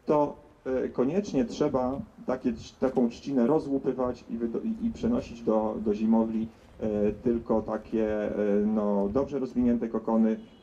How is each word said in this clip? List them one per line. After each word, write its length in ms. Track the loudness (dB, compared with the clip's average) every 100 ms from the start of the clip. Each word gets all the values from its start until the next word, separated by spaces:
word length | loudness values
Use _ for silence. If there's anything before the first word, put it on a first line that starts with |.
| 0
to, 300 | 2 2 -2 -18 -12 -4
e, 220 | -2 -2
koniecznie 560 | 0 0 0 0 0
trzeba 560 | 0 0 0 2 0 -4 -8 -10 -6
takie, 260 | -2 -2 -4 -8 -2
taką 280 | 0 2 0
trzcinę 380 | 0 -4 2 4
rozłupywać 800 | 2 0 -2 -2 -2 -2 -4 -8
i 80 | -4
wydo-, 220 | -4 -4
i, 220 | -4 -2 -4
i 40 |
przenosić 520 | -2 0 0 -4 -6
do, 340 | 0 0 0 -2
do 100 | -2
zimowli, 540 | 0 4 4 4 0 -4 -8 -20 -8
e, 320 | -4 0 0
tylko 500 | 0 0 0 0 -2
takie, 720 | 0 -6 -2 -2 0 0 -2 0
e, 280 | 2 2 2
no, 420 | 2 2 2 2
dobrze 260 | 0 0 -2
rozwinięte 500 | -4 0 2 2 0
kokony 480 | -4 0 4 4 2 -6 -20